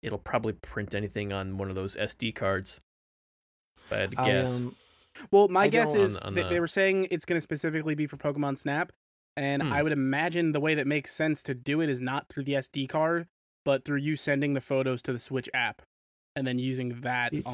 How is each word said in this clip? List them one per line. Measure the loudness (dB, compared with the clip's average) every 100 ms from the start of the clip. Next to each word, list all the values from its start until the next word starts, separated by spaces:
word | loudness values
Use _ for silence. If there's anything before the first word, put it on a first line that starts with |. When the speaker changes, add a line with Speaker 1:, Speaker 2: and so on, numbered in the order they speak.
Speaker 1:
it'll | -6 -8
probably | -2 -2 0
print | -6 -8 -6 -4
anything | -4 -4 -4 -4
on | -4 -4 -4
one | -4
of | -4
those | -4 -4
S | -4
D | -2 -6
cards. | -2 0 0 -4 -14 _ _ _ _ _ _ _ _ _ _ -6
If |
I | -4
had | -2
to | 0
Speaker 2:
I, | 2
Speaker 1:
guess. | 2 2 -2
Speaker 2:
um, | -4 -8 _ _ _ -20 4
Speaker 3:
Well, | 6 8
my | 6
Speaker 2:
I | 6
Speaker 3:
guess | 4 4
Speaker 2:
don't | 4
Speaker 3:
is | 4 2
Speaker 1:
On, |
on | -2
Speaker 3:
they, | -2
Speaker 1:
the | 0
Speaker 3:
they | 0
were | 0
saying | 2 4 2 0
it's | -2
gonna | 0 -2
specifically | -2 -4 -2 -2 -2
be | -2 -2
for | -2
Pokemon | -4 0 -2 -2
Snap, | -2 -2 -2 -8 _ _ _ -4
and | 0 0
Speaker 1:
Hmm. | 2
Speaker 3:
I | 2
would | 2
imagine | 2 2 2 0 2 2
the | 2
way | 2
that | 2 2
makes | 0 -2
sense | -2 0 0
to | -4
do | -6 -2 0
it | 2
is | 0
not | -2 -4 -6
through | -8
the | -2 -2
S | -2
D | -6 -2
card, | 0 2 2 -2 _ _ _
but | 0 0
through | 2 -2
you | 0 -2
sending | 0 2 2
the | 0
photos | 0 0 0 -2
to | -2
the | -4
Switch | -2 -4 -2
app | -2 -2 -6 -20 _ _ _ _
and | -4 -2
then | 0
using | -2 -2 -4 -4
that | -4 -2 -2
Speaker 2:
It's | -4 -4